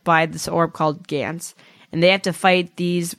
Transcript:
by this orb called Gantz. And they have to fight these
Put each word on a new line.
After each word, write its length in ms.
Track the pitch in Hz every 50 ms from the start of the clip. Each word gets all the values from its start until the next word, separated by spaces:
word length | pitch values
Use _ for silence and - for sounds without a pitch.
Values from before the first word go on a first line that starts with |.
| _
by 220 | 175 165 160 165
this 200 | 160 156 160 -
orb 280 | 156 165 165 165 165 -
called 340 | - 160 156 151 - - -
Gantz. 460 | 151 139 117 110 160 170 - - - _ _ _ _ _ _ _
And 100 | - 165
they 80 | 170 180
have 120 | 190 190
to 100 | - 190
fight 440 | 165 - - 185 185 185 175 175 _
these 400 | - 175 175 175 175 170 175 -